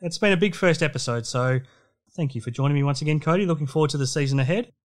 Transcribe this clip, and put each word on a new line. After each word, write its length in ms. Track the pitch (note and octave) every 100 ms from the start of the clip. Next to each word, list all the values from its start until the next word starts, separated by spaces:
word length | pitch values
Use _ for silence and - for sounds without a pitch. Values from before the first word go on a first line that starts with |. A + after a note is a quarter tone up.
It's 180 | F3 E3+
been 140 | G#3
a 40 | F#3
big 160 | G3+
first 280 | - F#3 D#3+
episode, 440 | D#3 C3 - A#2+ A2+
so 340 | B2+ B2+ C3 C3 _ _ _ _ -
thank 180 | D3
you 60 | B2
for 100 | A#2+
joining 260 | A2+ C3+ C#3+
me 60 |
once 200 | C#3+ C3+
again, 180 | D3+ D3+
Cody. 240 | D#3+ F3
Looking 220 | G3 D#3+ C#3+
forward 240 | D#3 D3+
to 80 | D3
the 80 | C3
season 340 | D3+ C#3 C#3
ahead. 320 | B2+ F#3+ A#3+ _